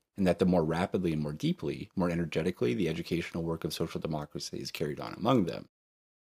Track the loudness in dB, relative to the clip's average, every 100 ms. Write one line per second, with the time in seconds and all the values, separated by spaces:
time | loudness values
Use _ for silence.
0 | _ 0 2 4 6 6 4 2 0 0
1 | 0 0 -2 -2 -2 0 -4 -6 -6 -2
2 | 0 0 0 0 0 0 0 2 0 -2
3 | -2 -2 -2 -4 -4 -2 -4 -2 -4 -4
4 | -4 -4 -6 -8 -8 -8 -8 -4 -4 -4
5 | -8 -2 2 4 2 -2 -10 _ _ _
6 | _ _